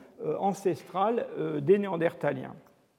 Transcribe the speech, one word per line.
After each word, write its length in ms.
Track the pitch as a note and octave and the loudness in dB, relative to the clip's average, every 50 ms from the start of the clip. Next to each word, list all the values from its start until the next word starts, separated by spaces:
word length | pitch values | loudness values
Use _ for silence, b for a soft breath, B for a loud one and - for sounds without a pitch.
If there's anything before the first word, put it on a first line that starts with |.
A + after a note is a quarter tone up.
| B B B - D#3 | B B B -8 -4
euh, 140 | D#3 D3+ - | -4 -2 0
ancestrale, 840 | F#3 G3 F#3+ - - F#3+ E3 - - - - F3+ F#3+ A3 A#3+ A3+ - - D#3 D3 | 0 0 -2 0 0 -2 -2 -2 -6 -8 -2 0 0 2 2 0 -2 -4 -6 -4
euh, 220 | D#3 D#3+ D#3 D3+ | -4 -2 -2 -2
des 180 | C#3+ D3 G3 G#3 | 4 6 6 6
Néandertaliens. 760 | G3+ G3 F3+ E3+ E3 E3 E3 - - C#3+ C#3 C3 C3 - - - - - _ _ _ _ _ | 6 0 -2 0 0 0 0 0 -2 -2 -2 -2 -8 -10 -14 -16 -20 -20 _ _ _ _ _